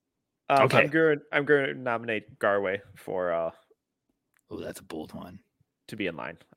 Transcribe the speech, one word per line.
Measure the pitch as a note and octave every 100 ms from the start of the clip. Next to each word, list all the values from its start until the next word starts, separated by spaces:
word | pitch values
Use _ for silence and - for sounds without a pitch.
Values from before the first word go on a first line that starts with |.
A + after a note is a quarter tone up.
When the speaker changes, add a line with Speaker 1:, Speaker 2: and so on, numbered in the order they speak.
| _ _ _ _ -
Speaker 1:
Um, | C#3
Speaker 2:
okay. | D3+ -
Speaker 1:
I'm | F3
gonna, | D#3+ D#3+ D3 -
I'm | D3+ C#3+
gonna | D3 C3+
nominate | C#3 B2+ A2+ A#2 G#2 - -
Garway | G#2+ G2+ F#2+ G2 - -
for, | - F#2+ F2+
uh, | E2+ E2 - _ _ _ _ _ _ _ _ -
Speaker 2:
Oh, | F2
that's | E2+ -
a |
bold | F#2+ D#2+ D#2
one. | E2 F2 F#2 _ _ _ _ -
Speaker 1:
to | A2
be | F#2
in | D#2+
line. | B1 E2 _